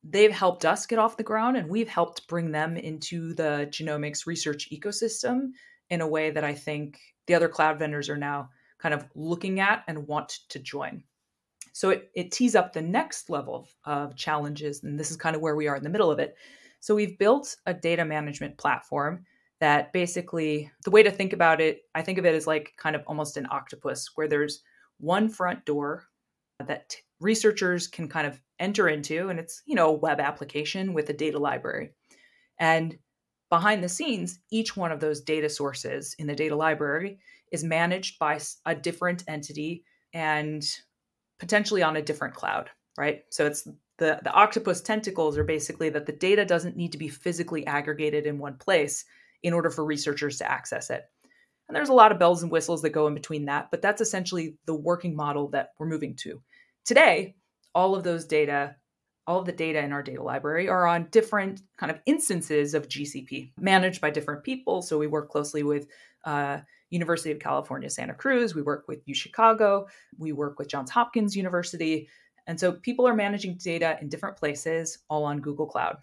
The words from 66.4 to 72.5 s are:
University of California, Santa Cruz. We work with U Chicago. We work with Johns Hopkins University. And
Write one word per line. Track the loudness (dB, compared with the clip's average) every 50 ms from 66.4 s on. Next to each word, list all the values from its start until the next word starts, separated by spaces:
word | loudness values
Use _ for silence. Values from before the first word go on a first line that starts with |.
| -2 -2 -4 -6 -10 _ _ _ _ _
University | -4 -4 0 0 0 0 0 -4
of | -6 -4
California, | -2 -2 -2 -2 -2 -4 -10 -10 -8 -10
Santa | -8 -8 -6 -8 -8
Cruz. | -4 0 2 2 4 2 2 0
We | -2
work | -2 -2 -4 -4 -6 -12
with | -12 -12 _
U | -6 -6
Chicago. | -6 -6 -6 0 4 6 6 6 6 4 4 4 2 0 -6 -16 -20 -20 _ -14
We | -10 -6 -6
work | -4 -4 -4 -6 -6 -8
with | -10 -6
Johns | -6 -6 -6 0
Hopkins | 2 2 2 2 2 0 0 0 0
University. | -2 -2 0 -2 -2 -2 -4 -6 -4 -2 0 0 -2 -4 -8 -20 _ _ _ _ _ _
And | -8